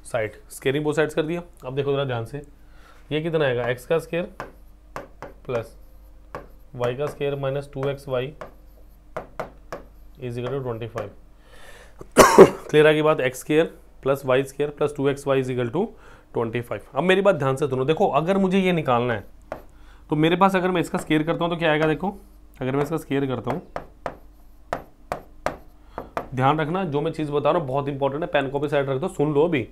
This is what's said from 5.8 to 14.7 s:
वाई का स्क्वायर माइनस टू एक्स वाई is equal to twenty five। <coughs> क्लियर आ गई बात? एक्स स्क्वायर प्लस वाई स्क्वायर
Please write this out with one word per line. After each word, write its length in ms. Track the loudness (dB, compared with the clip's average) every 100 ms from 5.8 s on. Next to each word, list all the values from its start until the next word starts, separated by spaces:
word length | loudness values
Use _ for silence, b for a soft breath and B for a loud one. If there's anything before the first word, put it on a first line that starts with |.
| -20 -20 -20 -20 -16 -16 -16 -20 -18 -4
वाई 180 | -2 -2
का 100 | -6
स्क्वायर 300 | -4 -4 -2
माइनस 320 | -4 -4 -8
टू 140 | -6 -4
एक्स 200 | -6 -4
वाई 240 | -4 -4 -10 -18 -18 -20 -20 -20 -20 -14 -12 -12 -12 -12 -12 -14 -14 -14 -20 -20 -12
is 180 | -8 -6
equal 140 | -6
to 80 | -6
twenty 240 | -6 -8 -8
five। 220 | -8 -10 -14 -20 -20 B B B B B B -2 6
<coughs> 520 | 8 10 10 8 2
क्लियर 160 | 6 6
आ 60 |
गई 100 | 6
बात? 180 | 4 2
एक्स 200 | 0 -4
स्क्वायर 240 | 2 2 2 -4 -20 -6
प्लस 220 | -2 -2 2
वाई 180 | 2
स्क्वायर 260 | 0 -4 -4